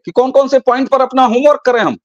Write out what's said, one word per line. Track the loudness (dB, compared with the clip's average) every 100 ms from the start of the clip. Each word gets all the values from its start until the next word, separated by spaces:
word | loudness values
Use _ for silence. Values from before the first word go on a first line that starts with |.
कि | -6
कौन | -4 -2
कौन | 0 0
से | 0
पॉइंट | 0 -2 0
पर | -2
अपना | 0 0
होमवर्क | 0 2 0 0 0
करें | -2
हम। | -2 -6